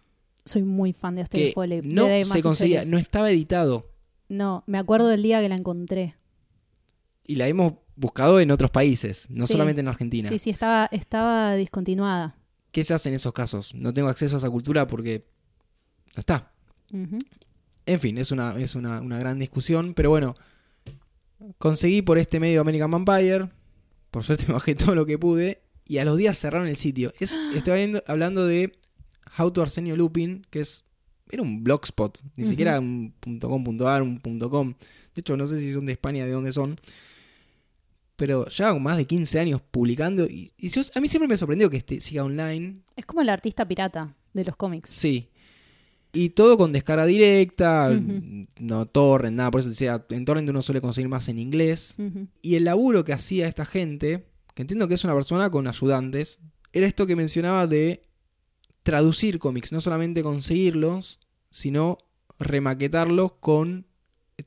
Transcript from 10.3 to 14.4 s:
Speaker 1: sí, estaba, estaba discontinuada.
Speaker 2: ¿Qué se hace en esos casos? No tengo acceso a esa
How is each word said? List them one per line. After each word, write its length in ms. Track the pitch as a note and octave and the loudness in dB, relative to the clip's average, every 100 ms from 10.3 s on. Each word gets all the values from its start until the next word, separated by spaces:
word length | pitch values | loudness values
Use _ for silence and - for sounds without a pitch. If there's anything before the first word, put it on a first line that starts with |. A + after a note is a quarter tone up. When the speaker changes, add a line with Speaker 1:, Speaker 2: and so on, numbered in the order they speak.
| G#3+ | -2
Speaker 1:
sí, 100 | A3 | -4
estaba, 380 | G3 A3+ A3+ A3 | -2 0 2 2
estaba 640 | G#3+ - A3 A3+ A3+ G#3+ G3 | -2 -4 -2 2 2 2 0
discontinuada. 800 | G3 G3 F#3 F#3+ G3+ F3+ D#3+ - _ _ _ | -2 -4 -2 -2 0 -2 -4 -10 _ _ _
Speaker 2:
¿Qué 120 | D#3+ | -4
se 100 | D#3 | 0
hace 160 | D#3+ C#3 | 0 -2
en 60 | C3+ | -4
esos 180 | B2 | -4
casos? 400 | - A#2 G#2 G2+ B2 | -4 -6 -6 -8 -8
No 180 | A#2+ | -4
tengo 140 | C3 C#3 | 0 -2
acceso 260 | B2 D3 | 0 -2
a 40 | |
esa 100 | C#3+ | -2